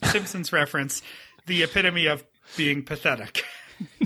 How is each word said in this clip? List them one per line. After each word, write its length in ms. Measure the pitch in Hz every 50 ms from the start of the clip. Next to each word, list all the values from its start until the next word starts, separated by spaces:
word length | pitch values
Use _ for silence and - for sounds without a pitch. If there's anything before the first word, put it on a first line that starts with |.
| -
Simpsons 460 | - - 208 196 - - 180 170 -
<laughs> 0 |
reference, 500 | 180 156 147 - - 147 139 135 - - - - - - - - - _ -
the 160 | 165 180 170
epitome 440 | 160 165 - 202 185 180 170 170 160
of 180 | 151 151 139 - _ _ _ _ - -
being 280 | - 151 143 143 143 131
pathetic. 600 | - 156 - - 156 131 117 95 - - - - - - - - - - - 185 - - - -